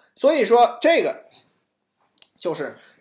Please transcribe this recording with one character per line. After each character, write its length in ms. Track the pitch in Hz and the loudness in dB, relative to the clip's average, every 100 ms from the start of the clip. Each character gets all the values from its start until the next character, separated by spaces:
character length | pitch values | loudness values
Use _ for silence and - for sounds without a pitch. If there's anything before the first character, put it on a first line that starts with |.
| _ | _
所 180 | - 269 | -2 0
以 120 | 311 | 0
说 340 | 196 233 240 247 | 2 4 2 0
这 220 | 302 330 | 0 0
个 220 | 160 - - - _ _ _ _ _ _ _ _ - _ | -2 -8 -14 -20 _ _ _ _ _ _ _ _ -18 _
就 160 | 180 | -10
是 240 | 151 135 - _ _ | -8 -10 -14 _ _